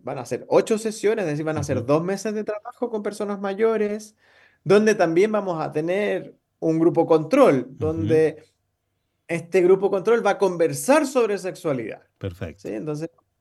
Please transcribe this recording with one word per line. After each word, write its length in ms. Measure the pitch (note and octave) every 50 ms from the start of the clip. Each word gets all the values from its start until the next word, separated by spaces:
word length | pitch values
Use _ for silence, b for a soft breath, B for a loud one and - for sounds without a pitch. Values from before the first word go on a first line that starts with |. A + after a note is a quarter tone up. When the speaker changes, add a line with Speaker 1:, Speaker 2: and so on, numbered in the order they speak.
| -
Speaker 1:
van 140 | B2 C3 B2+
a 60 | A#2+
ser 200 | - B2 - - -
ocho 280 | C3+ E3 G3+ - A3+ G#3
sesiones, 480 | G#3+ A3 G#3 - - G3+ A3+ A#3 G3
es 60 | D#3
decir, 140 | D3 D3+ D#3
van 120 | D#3 D#3 D3+
a 60 | C#3+
ser 140 | - C#3 B2
Speaker 2:
Ujú. 100 | A#2 A#2+
Speaker 1:
dos 160 | C#3+ D#3+ E3+
meses 300 | F3+ G3 G3 - A3 G#3
de 100 | A3 G#3+
trabajo 460 | - G#3 G#3 - A#3+ - - - -
con 140 | A3 G#3+ G#3
personas 360 | G#3+ G#3 - G#3+ G3+ G#3 G3
mayores, 760 | G3+ G3 G3 G3 A3 A3+ A3+ G#3+ G#3 G#3 G#3 G#3+ G#3+ - _ b b b b b b b b b b
donde 320 | D3 F#3+ G#3 G#3+ A3 G#3
también 360 | - F3+ E3 E3 E3+ G3+ G#3+
vamos 300 | G#3+ G#3 F#3+ F#3+ E3+ D#3+
a 100 | D3+ C#3+
tener 640 | C#3+ D3+ D#3 E3+ F3+ G3+ G#3 G3+ F#3+ F3+ - - - _ _ _ _ - -
un 140 | E3 D#3+ D#3+
grupo 260 | E3 E3 D3+ D#3+ D#3+
control, 640 | D3 E3 D#3 D#3 D3+ - D4 C4+ G3 D3 C3 - -
Speaker 2:
Ujú. 80 | - -
Speaker 1:
donde 680 | D3+ D#3 D#3+ E3 D#3 D#3 D#3+ D#3 D#3+ D3+ D3+ - - _ _ _ _ _ _ _ _ _ _ _ _ _ _ _ _ -
este 340 | E3+ E3 E3+ - - F#3+
grupo 300 | F3 F3+ F#3+ F#3+ G3 F#3+
control 340 | G3+ G3 E3+ G#3 A#3 A#3 F#3+
va 60 | G3+
a 60 | F#3+ G3
conversar 640 | G3+ F#3 F3+ E3+ E3 D#3+ C#3+ C#3 - - C#4 D#4 D#4
sobre 320 | C4 - C4 A#3 G#3+ G#3 F#3+
sexualidad. 640 | - F#3 - - - E3 C#3 B2+ A2+ G2 - - _ _ _ _
Speaker 2:
Perfecto. 460 | - G2 F2 - - E2 D2 - - E3+
Speaker 1:
¿Sí? 60 | G3+
Entonces, 360 | A3 F3+ D3+ D3+ D3+ E3 E3 _ _ _ _ _ _